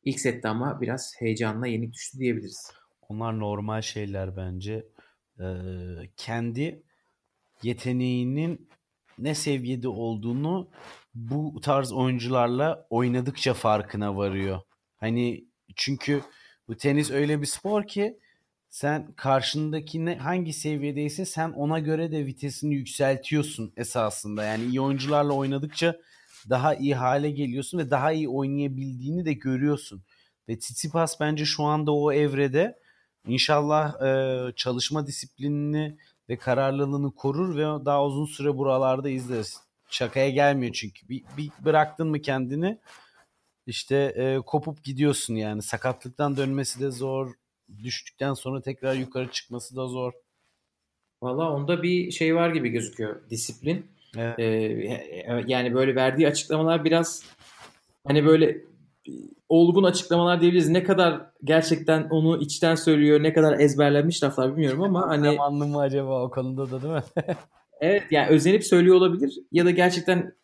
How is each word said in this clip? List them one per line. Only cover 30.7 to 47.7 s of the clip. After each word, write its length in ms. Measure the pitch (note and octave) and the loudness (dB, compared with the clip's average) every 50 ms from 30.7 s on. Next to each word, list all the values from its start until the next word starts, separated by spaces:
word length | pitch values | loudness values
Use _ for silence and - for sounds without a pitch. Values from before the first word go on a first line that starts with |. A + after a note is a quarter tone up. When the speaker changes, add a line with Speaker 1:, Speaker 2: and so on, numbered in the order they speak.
| A#2+ - - D#3 C#3+ E3+ E3 D#3 - - | -10 -8 -8 -4 -2 -2 -2 -2 -2 -4
Speaker 2:
bence 260 | D3+ D3+ D#3 D3+ D3+ | -2 -2 -2 -2 -2
şu 180 | D3+ - - D3+ | -4 -2 -2 0
anda 280 | D3 D3+ D#3 D#3 D3 | 0 0 0 2 2
o 200 | D3 D3 D3 D3+ | 2 2 2 2
evrede. 680 | C#3 D3 D3 D3 C3+ C3+ C#3+ C#3 B2+ D3 F3+ A#3 - _ _ _ _ _ _ _ _ _ _ - | 2 2 2 2 2 0 0 2 2 2 0 0 -2 _ _ _ _ _ _ _ _ _ _ -4
İnşallah, 720 | A#2 C3 - - D3+ D3 D3 D3 D3+ D3+ D#3 D3 D3+ C#3+ | -2 0 2 2 2 2 2 2 2 2 0 0 -4 -2
e, 500 | C3+ C3+ C3+ C3+ C3+ C3 C3 B2+ B2+ B2 A#2+ | 0 0 2 2 0 0 -2 -4 -6 -8 -8
çalışma 520 | - - B2+ B2 B2 A#2+ - D3 D#3 D3 C#3 | -6 -4 -4 -2 -2 -4 -4 -4 -4 -4 -6
disiplinini 880 | C#3 - - C3+ _ _ C3 D3 D3 D3 D3 D3 D3+ D3+ D3+ D3+ D3+ _ _ _ _ _ _ - | -8 -12 -14 -16 _ _ -4 -4 -2 -2 -2 -2 -2 -2 -4 -4 -8 _ _ _ _ _ _ -10
ve 80 | A#2+ B2 | -10 -6
kararlılığını 760 | - C3 B2 B2+ C3+ C3+ C#3 C#3 C#3+ C#3 C#3 C#3+ C#3+ C#3 | -2 0 0 2 2 0 0 -2 -2 -2 -2 -2 -2 -4
korur 440 | - _ - C#3 C3+ D3+ F#3 F#3 E3+ C#3+ | -4 _ -4 -2 -2 0 -2 -2 -2 -2
ve 280 | D#3 D3+ D3+ D3 C3 | -2 -2 -2 -2 0
daha 200 | C#3+ C#3+ C#3+ C#3+ | 0 2 2 2
uzun 200 | C#3+ C3+ C#3 D3+ | 0 -2 -4 -4
süre 320 | D3 - - C#3 D3 C#3+ B2+ | -6 -6 -4 -2 -2 0 0
buralarda 520 | C#3 C#3 C3 C3 C3+ C3 C3 C3 C#3 C#3+ | 0 0 2 2 2 2 0 0 -2 -4
izleriz. 480 | C3 C3 B2 B2 B2+ A2+ G#2+ - - - _ _ _ _ _ _ | -4 -4 -4 -4 -4 -4 -4 -6 -10 -18 _ _ _ _ _ _
Şakaya 400 | - - C3 A#2 - C3+ C3+ C#3 | -6 -4 -4 -4 0 0 0 2
gelmiyor 440 | C3 C#3 C#3+ C#3+ C#3+ C3+ B2 A#2 A2 | 2 4 4 4 4 2 -2 -4 -6
çünkü. 360 | - - G#2 - - _ _ | -8 -10 -10 -14 -16 _ _
Bir, 140 | B2 C3+ - - C3 C#3+ | -12 -12 -12 -14 -12 -10
bir 120 | D3+ D3 - - - | -10 -10 -12 -4 0
bıraktın 420 | D3+ D#3 D#3 D#3 D3+ - - E3 D#3+ | 2 4 4 2 2 -2 -4 -4 -2
mı 140 | D3+ D3 | -2 -4
kendini 560 | D3+ D#3 C3+ C3 B2+ B2 C#3 D3 E3 F#3+ A3+ - _ - - - - _ _ _ _ _ _ _ _ _ _ _ _ - | -2 -4 -4 -4 -4 -4 -4 -2 -2 -2 -4 -6 _ -20 -20 -20 -20 _ _ _ _ _ _ _ _ _ _ _ _ -10
işte, 280 | A#2 - - - C3+ | -10 -10 -4 0 0
e, 420 | C#3 C#3 C#3 - A2 B2+ C3+ C3+ C3+ B2+ | 2 2 0 -2 -2 -2 0 -2 -2 -4
kopup 380 | - - D3+ D3 D#3+ D3+ - _ | -2 -2 -2 -2 -2 -12 -10 _
gidiyorsun 520 | C3+ C#3 B2+ D3 D3 C#3 - - - A2+ | -12 -2 2 2 2 2 0 -2 -4 -4
yani. 260 | A2 G#2+ G#2+ G#2+ G#2+ | -4 -4 -4 -6 -6
Sakatlıktan 760 | G#2 - - A2 - C3 B2 - - B2 B2 - D3 C#3+ C#3 C3 | -6 -6 -8 -4 -4 -4 -4 -4 -10 -18 -6 -4 -2 -2 0 -2
dönmesi 420 | C#3 C3+ C3+ C#3 C3+ - - B2 | -2 -2 -2 -2 -4 -4 -6 -6
de 120 | C3+ C#3 | -6 -6
zor. 400 | B2+ A#2+ C3 C3+ C3+ C3 C3+ B2+ A#2+ _ _ _ _ _ _ _ | -4 -4 -6 -4 -4 -4 -4 -6 -10 _ _ _ _ _ _ _